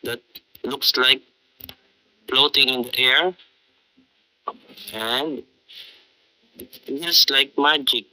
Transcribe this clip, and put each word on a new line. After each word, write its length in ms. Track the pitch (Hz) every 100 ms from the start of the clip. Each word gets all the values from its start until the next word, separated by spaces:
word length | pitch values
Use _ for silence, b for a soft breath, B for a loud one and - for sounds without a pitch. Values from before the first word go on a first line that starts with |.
that 180 | - 120 _ - _ _
looks 320 | - 139 - -
like 260 | 131 - _ _ _ _ - - _ _ _ _ -
floating 400 | 131 143 139 135
in 140 | 127
the 160 | 117 127
air, 360 | 127 135 175 180 - _ _ _ _ _ _ _ _ _ - - - - -
and 500 | 110 113 123 156 131 - _ _ B B B B B B _ _ -
it 160 | - - -
feels 400 | 139 170 170 -
like 220 | 139 139 -
magic. 500 | 143 156 131 135 -